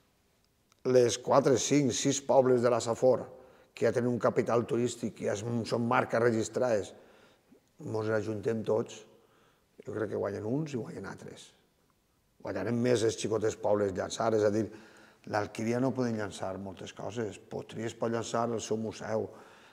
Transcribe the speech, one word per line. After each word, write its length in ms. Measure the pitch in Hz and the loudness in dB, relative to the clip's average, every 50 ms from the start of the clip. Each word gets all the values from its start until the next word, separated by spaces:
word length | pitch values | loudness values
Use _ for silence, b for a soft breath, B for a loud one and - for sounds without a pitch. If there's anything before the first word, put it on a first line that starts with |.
| b b b _ _ _ _ _ _ _ _ _ _ _ _ _ - | b b b _ _ _ _ _ _ _ _ _ _ _ _ _ 0
les 340 | 127 127 127 120 113 - - | 4 6 6 6 6 2 0
quatre, 400 | - 123 120 135 127 147 127 101 | 2 4 6 6 6 6 4 4
cinc, 320 | - - 139 147 143 120 | 2 2 2 4 4 2
sis 300 | 98 - - 139 127 - | 0 0 0 0 -2 -2
pobles 400 | - - 123 139 123 127 127 120 | 0 4 4 6 6 6 6 4
de 80 | 120 120 | 4 4
la 100 | 120 113 | 2 2
Safor, 460 | 110 117 113 - 127 127 117 107 107 - - B B B B B B B B | 0 -2 0 4 4 4 4 4 0 -6 -14 B B B B B B B B
que 100 | - - | 0 2
ja 80 | 117 | 2
tenen 160 | 110 127 117 123 | 2 2 0 0
un 140 | 123 110 | 0 2
capital 420 | - 117 98 - 113 113 113 120 110 | 2 2 2 2 2 2 2 2 2
turístic, 520 | - 117 117 123 117 - - 117 107 - - | 0 0 0 0 -2 -2 -4 -8 -8 -6 -4
que 80 | - | -4
ja 80 | 113 104 | -4 -4
són, 300 | 101 110 120 120 117 104 | -4 -4 -4 -4 -4 -2
són 160 | - 120 117 117 | -2 -2 0 0
marques 380 | 117 127 131 120 - 131 117 | 2 2 2 2 2 2 2
registrades, 720 | 117 123 110 113 104 - - 110 127 123 113 101 92 - - B B B B B B B B B B B - - _ _ _ - 156 113 | 2 4 2 2 0 -2 -2 0 0 2 2 0 -2 -4 -12 B B B B B B B B B B B -20 -20 _ _ _ -12 -8 -6
mos 180 | 110 107 107 110 | -4 -2 -2 0
ajuntem 540 | 110 107 101 110 110 101 95 113 113 113 101 | -2 -2 -2 -4 -6 -4 -2 -2 -2 -2 0
tots, 380 | 110 107 113 110 - - - - - - _ b b b b b b b b b b _ - - | 0 0 0 0 -4 -8 -18 -20 -20 -20 _ b b b b b b b b b b _ -18 -12
jo 80 | - | -8
crec 220 | 101 107 110 98 110 | -6 -6 -4 -4 -4
que 20 | |
guanyen 300 | 101 101 101 101 101 104 | -4 -4 -4 -4 -4 -4
uns 260 | 110 127 151 160 147 | -4 -2 -4 -4 -4
i 60 | 135 113 | -6 -8
guanyen 260 | - - - - 95 - | -8 -8 -10 -12 -12 -12
altres. 400 | - - - - - - - - _ _ _ _ _ _ _ _ _ _ _ _ _ _ _ _ _ _ | -12 -14 -14 -16 -18 -18 -20 -20 _ _ _ _ _ _ _ _ _ _ _ _ _ _ _ _ _ _
Guanyarem 360 | - - 95 98 95 113 120 117 | -8 -6 -4 -4 -2 -2 0 2
més 240 | 120 123 123 101 | 2 4 4 4
els 140 | 110 110 - - | 4 2 0 0
xicotes 380 | - 101 110 104 107 110 - - | -2 -2 0 0 0 0 -2 0
pobles 340 | - 101 104 104 104 98 | 0 2 2 2 2 0
llançar, 380 | 90 95 92 - - - 113 113 110 | 0 -2 -6 -4 -4 -2 0 2 4
és 100 | 107 104 | 4 4
a 40 | 104 104 | 4 4
dir, 100 | 110 104 - B B B B B B B B B B B | 2 0 -2 B B B B B B B B B B B
l'Alqueria 540 | 104 107 104 104 101 - - 110 113 120 123 | -4 -2 -2 -2 -4 -6 -4 -2 -2 0 0
no 80 | 131 131 | 0 0
poden 260 | 110 127 123 117 113 | 0 -2 -2 -2 -2
llançar 400 | 107 104 95 - - 104 95 95 95 | -4 -6 -6 -8 -8 -8 -8 -8 -8
moltes 300 | 98 95 90 - 101 95 - | -10 -12 -12 -14 -14 -16 -14
coses, 460 | - - 101 101 120 110 98 92 - | -12 -10 -8 -6 -6 -6 -6 -8 -12
Potries 500 | - - 113 107 - - - 110 113 113 - - | -14 -12 -12 -10 -10 -10 -10 -8 -8 -8 -6 -4
pot 140 | 120 117 | -4 -2
llançar 320 | 117 117 104 - - 113 120 117 | -2 -2 -4 -2 -2 -2 0 0
el 120 | 117 104 | -2 -4
seu 160 | - - 110 113 | -4 -4 -4 -4
museu, 500 | 110 107 - - - 104 110 110 98 - B B B B B B B B | -4 -6 -8 -8 -6 -4 -4 -4 -4 -6 B B B B B B B B